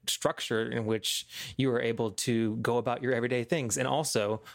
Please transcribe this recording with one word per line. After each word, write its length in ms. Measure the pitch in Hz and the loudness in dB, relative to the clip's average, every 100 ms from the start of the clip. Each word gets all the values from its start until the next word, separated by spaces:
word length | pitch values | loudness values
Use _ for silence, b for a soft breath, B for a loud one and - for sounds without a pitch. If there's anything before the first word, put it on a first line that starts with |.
| - | -6
structure 640 | - 147 - - 110 117 | -2 -2 -2 -2 0 0
in 160 | 120 107 | -2 0
which 400 | 110 - - - B B - | 0 0 -4 -6 B B 0
you 140 | 131 | 2
are 100 | 120 | 2
able 300 | 120 113 113 | 0 0 -2
to 460 | 104 - 113 113 113 | -2 0 2 2 0
go 220 | 117 120 | 2 2
about 240 | 117 117 | 0 -2
your 100 | 131 | 0
everyday 320 | 120 123 127 | 2 2 0
things. 320 | 117 165 120 135 | 0 0 0 0
And 100 | 131 | 0
also, 540 | 135 151 117 104 110 B | 0 2 2 2 -2 B